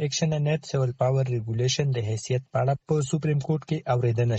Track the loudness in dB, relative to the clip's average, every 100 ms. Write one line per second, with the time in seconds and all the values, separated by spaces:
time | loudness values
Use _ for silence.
0 | -2 -2 0 0 0 0 -2 -2 0 0
1 | 2 2 0 -2 -2 0 0 0 0 0
2 | -2 -4 -2 -4 -2 -2 0 0 0 0
3 | 0 0 0 0 0 -2 -2 -4 0 2
4 | 2 2 2